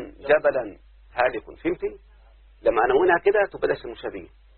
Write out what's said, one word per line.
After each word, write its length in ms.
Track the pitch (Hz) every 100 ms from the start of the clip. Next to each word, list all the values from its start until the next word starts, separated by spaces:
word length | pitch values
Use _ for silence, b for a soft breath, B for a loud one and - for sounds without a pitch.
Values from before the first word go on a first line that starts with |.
| 123 -
جبلا 600 | 139 151 147 135 110 - - - -
هالك. 300 | - 123 117 -
فهمتي؟ 540 | 71 160 180 202 214 - _ _ _ - _
لما 240 | 113 110 120
أنونها 320 | 131 180 170
كده 220 | - 208 196
تبقى 140 | - 143
ده 60 |
اسمه 200 | 143 123 113
شبيه. 320 | 117 98 80 _ -